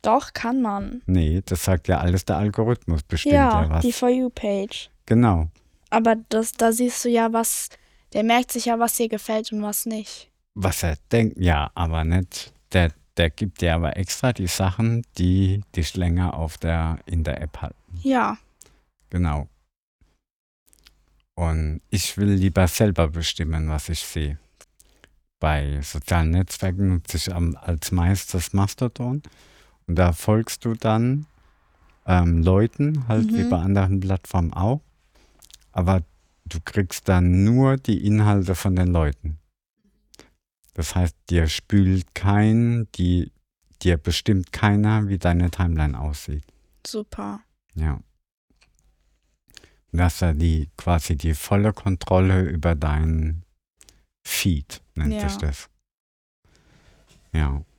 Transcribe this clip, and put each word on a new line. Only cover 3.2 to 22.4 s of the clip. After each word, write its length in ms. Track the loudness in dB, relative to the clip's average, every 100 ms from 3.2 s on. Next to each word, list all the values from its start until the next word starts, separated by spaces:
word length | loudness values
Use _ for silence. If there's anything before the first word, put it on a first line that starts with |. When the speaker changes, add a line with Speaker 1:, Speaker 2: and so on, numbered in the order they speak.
| 2 4
Speaker 2:
ja 260 | 4 2
Speaker 1:
Ja, 60 | 2
Speaker 2:
was. 120 | 0 0
Speaker 1:
die 80 |
For 160 | 0 0
You-Page. 800 | 0 -2 -4 -4 -4 -4 -10 -16 _ 0
Speaker 2:
Genau. 440 | 4 4 2 -2 _ _ _ _
Speaker 1:
Aber 240 | 0 2 0 -2
das, 240 | -2 -2
da 180 | 0 0
siehst 320 | 2 -2 -2 0
du 40 |
ja, 220 | 2 2
was, 380 | 0 -2 -4 -8 -14 _ _ _
der 100 | -2
merkt 280 | 2 2 0
sich 140 | -4 -2
ja, 140 | 0
was 160 | 0 0
dir 100 | -2
gefällt 440 | -4 -4 -4 -4
und 80 | -6
was 240 | -4 -6 -6
nicht. 440 | -8 -10 -18 -20 _ _ -4
Speaker 2:
Was 260 | -2 0
er 140 | -4 -4 _
denkt, 260 | 2 2 2
ja, 320 | 2 2 0 -4
aber 280 | -2 -2
nicht, 480 | 0 0 -2 -10 -16 _ _
der, 180 | 2 2 -2 _ -2
der 140 | -2
gibt 320 | 0 -8 -2
dir 140 | -2 0
aber 200 | -2 -4
extra 380 | -8 -2 -4
die 140 | -2 -4
Sachen, 580 | -2 -2 0 -2 -2 -6 -2
die 420 | 2 2 2 -2 -4 -6
dich 200 | -4 -2
länger 380 | 0 0 -2
auf 240 | -4 -8 -6
der, 400 | -4 -2 -2 -6 -4
in 180 | -4
der 160 | -4 -6
App 220 | -10 -10
halten. 140 | -12 -14 _ -8
Speaker 1:
Ja. 360 | -2 0 -2 -6 _ _ -20 _ _ _ _
Speaker 2:
Genau. 360 | -2 -2 -2 -6 _ _ _ _ _ _ _ _ _ _ _ _ _ _ _ _ _ _ -4
Und 460 | -2 -2 -2 -6 _
ich 280 | -4 -4 0
will 140 | 2
lieber 360 | 4